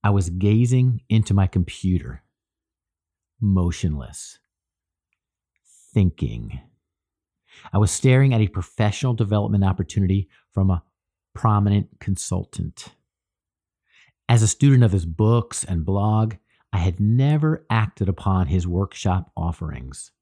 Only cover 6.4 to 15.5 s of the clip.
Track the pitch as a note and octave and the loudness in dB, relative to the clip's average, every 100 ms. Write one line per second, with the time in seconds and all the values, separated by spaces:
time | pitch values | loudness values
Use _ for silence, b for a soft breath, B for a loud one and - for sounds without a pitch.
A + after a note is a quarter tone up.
6.4 | A1+ C2+ _ _ _ _ _ _ _ _ | -12 -14 _ _ _ _ _ _ _ _
7.4 | B B B F#2+ G#2 - C3 B2+ C3+ A#2 | B B B 0 0 2 2 4 4 2
8.4 | G#2+ F#2+ F2 - G#2+ - C3 A#2 G#2 G#2 | 0 -2 -10 -2 -2 0 -4 -2 0 0
9.4 | G#2 G#2 G2 F#2+ F#2 - F#2 G2 F#2+ b | 2 2 2 0 -4 -2 0 0 -2 b
10.4 | b - F#2+ F2 _ _ _ _ _ - | b 0 0 0 _ _ _ _ _ -2
11.4 | A#2 G#2 G2+ G2+ - _ - F#2+ - F#2 | 0 2 2 0 -2 _ -6 -6 -4 -6
12.4 | F#2 - E2 - - _ _ _ _ _ | -6 -10 -10 -10 -20 _ _ _ _ _
13.4 | _ _ _ _ b b b _ - A#2+ | _ _ _ _ b b b _ 0 2
14.4 | A2 - C#3+ C3 A#2 F#2+ E2+ D#2+ G#2+ A#2 | 2 2 4 6 4 2 -4 0 2 2
15.4 | A2+ | -2